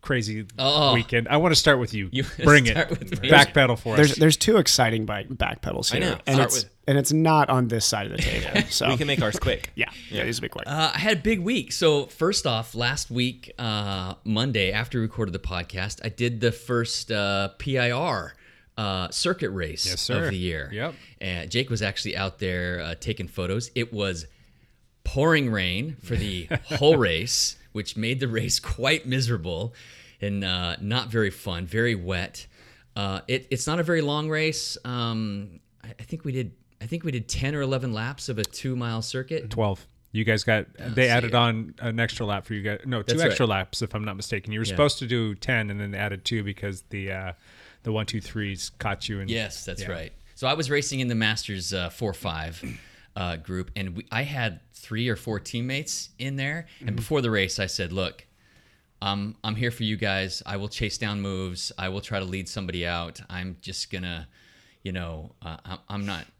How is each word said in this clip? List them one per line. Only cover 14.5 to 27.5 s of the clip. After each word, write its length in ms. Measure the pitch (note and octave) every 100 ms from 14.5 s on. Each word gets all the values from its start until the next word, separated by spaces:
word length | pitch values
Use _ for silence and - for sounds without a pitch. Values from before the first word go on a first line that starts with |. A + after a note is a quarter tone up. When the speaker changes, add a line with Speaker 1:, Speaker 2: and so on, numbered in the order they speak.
| A2 F#2
Speaker 2:
after 260 | G#2 A#2+ B2
we 40 |
recorded 300 | A2 - G#2
the 60 | F2
podcast, 640 | - F2+ F2 F#2 G2 -
I 60 | A2+
did 300 | - A#2+ A#2+
the 120 | A#2+
first, 580 | A#2 - A#2+ A#2 - -
uh, 380 | G#2+ G2+ G2 G2 -
P 200 | - C3
I 120 | A#2+
R, 420 | B2 E3+ A2+ E2 - - - _ -
uh, 320 | G#2 F#2+ F2+
circuit 420 | - E3+ F3+ A2+
race 360 | F#2+ D#2+ E2 -
Speaker 1:
Yes, 160 | F2+
sir. 220 | - B2+
Speaker 2:
of 60 | -
the 60 | F#2+
year. 320 | F2+ D#2+ C#2
Speaker 1:
Yep. 240 | G#2 D3 D#3+ - -
Speaker 2:
And 280 | F#2+ F2 E2
Jake 200 | A#2 C3
was 100 | A2+
actually 340 | G#2 - G#2 F#2
out 220 | G2 -
there, 400 | F#2+ F2+ F2+ F2+
uh, 140 | D#2+ E2
taking 280 | - A2 F#2
photos. 420 | - F2+ G2+ A#2+
It 160 | - A2+
was 360 | G#2+ G2 F2 D#2+ - - _ _ _ _ _
pouring 460 | - C3+ D#3 D#3+ C3
rain 460 | G#2+ F#2 F2+ D3 C#3+
for 140 | - A2+
the 320 | G#2 F#2 D#2+ D#3
Speaker 1:
<laughs> 80 | -
Speaker 2:
whole 300 | D3+ C#3+ D#3+
race, 600 | G#2 D#2+ A#2+ - -